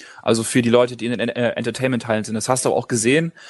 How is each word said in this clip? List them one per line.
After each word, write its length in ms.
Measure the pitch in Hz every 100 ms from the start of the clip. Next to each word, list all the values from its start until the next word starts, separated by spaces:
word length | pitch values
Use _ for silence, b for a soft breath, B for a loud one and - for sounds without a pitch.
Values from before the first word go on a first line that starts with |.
| B B
Also 220 | - 113
für 180 | 113 127
die 80 | 117
Leute, 260 | 120 123 123
die 120 | 113
in 100 | 113
den, 100 | 117
äh, 200 | 120 117
Entertainment-Hallen 720 | - 120 113 131 123 113 110
sind. 120 | 107 110
Das 120 | -
hast 160 | 131 135
du 40 |
aber 80 | 98
auch 100 | -
gesehen. 460 | 120 110 147 165 B B